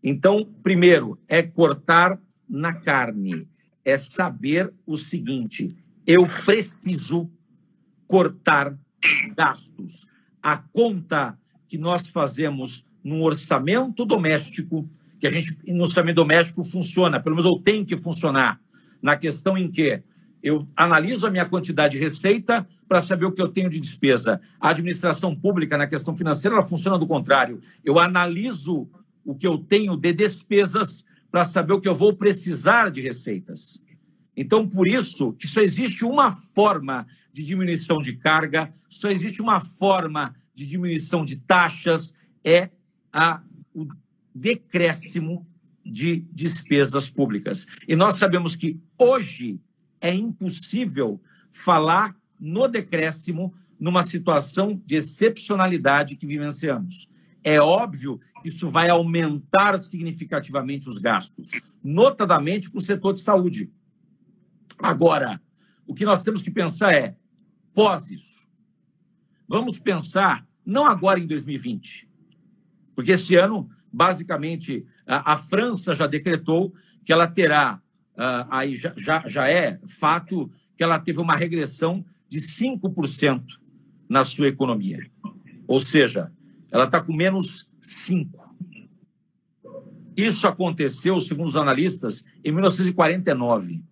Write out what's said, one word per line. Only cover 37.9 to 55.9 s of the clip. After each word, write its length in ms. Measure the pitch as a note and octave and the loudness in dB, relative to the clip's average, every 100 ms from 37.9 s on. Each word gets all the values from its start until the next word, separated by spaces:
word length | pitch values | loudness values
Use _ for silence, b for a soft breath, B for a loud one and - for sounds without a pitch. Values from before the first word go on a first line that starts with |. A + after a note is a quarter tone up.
| D#3 | -2
de 140 | C#3 - | -2 -4
carga, 560 | D#3 D#3 D#3 D#3 D#3+ b b | 2 2 2 -2 -4 b b
só 200 | - G#3 | -6 -2
existe 320 | G3 G3+ F#3+ | -2 -4 -4
uma 200 | A3 G3 | 0 0
forma 760 | - - G3 F#3+ E3 D3+ C3 b b | -2 -2 2 2 0 -6 -8 b b
de 140 | - C#3+ | -16 -10
diminuição 580 | F3+ F3+ E3 E3+ E3+ D3 | -6 -4 -4 -2 -4 -4
de 120 | C3 | -10
taxas, 800 | - F3+ E3+ - F3 D#3+ - b b _ | 0 2 2 -2 -2 0 -2 b b _
é 260 | D3+ F3 F#3 _ _ _ _ | 4 4 4 _ _ _ _
a, 300 | D3+ E3 D#3+ - - - | 0 0 0 -12 -20 -16
o 140 | D#3+ D3+ - _ _ _ | -12 -12 -12 _ _ _
decréscimo 1120 | B2+ F#3+ A#3+ _ F3+ E3+ D#3+ - F3 D#3+ F3 - _ _ _ | -6 -2 -2 _ 0 0 0 -6 -6 -6 -8 -12 _ _ _
de 360 | - G#2+ D#3+ E3+ - | -14 -4 -2 -2 -6
despesas 800 | - D#3+ - - C#3+ C3+ C#3 C3+ | -8 -6 -6 0 2 2 0 -2
públicas. 560 | - C3 G#2 - - - B - | -2 -2 -2 -6 -10 -10 B -2
E 80 | D#3+ | 2
nós 220 | G3+ - | 4 4
sabemos 380 | G3 F3+ E3+ D#3 | 2 2 0 -2
que 240 | E3 D#3+ _ _ | -4 -6 _ _
hoje 600 | B3 C4 F3 - B2 G2+ _ _ _ _ | 4 4 -2 -10 -10 -10 _ _ _ _
é 120 | E3+ | -2
impossível 1080 | F#3 A3+ - F#3 F3+ - A3+ A#3 C#3 A#2 G2 b b b | -2 -4 -6 -6 -6 -4 -4 -4 -2 -4 -4 b b b
falar 680 | - - E3 D#3 F3 G#3 - _ _ | -8 2 2 4 2 0 -6 _ _
no 280 | D3+ F#3+ C4 | -6 0 0
decréscimo 840 | A#3 F#3+ E3 D#3+ D#3 - E3 F#3 b b _ | 0 -4 -2 -2 -4 -8 -6 -8 b b _
numa 240 | D#3+ F3+ | 0 0
situação 760 | F3 F3 F3 D3+ C#3 - G3 G3 - | 0 -2 0 0 0 -2 -2 -2 -2
de 100 | D3+ | -2
excepcionalidade 1200 | D3 - A3 A3 - G3+ F#3 F3 C3+ | -2 0 0 0 -4 0 2 2 2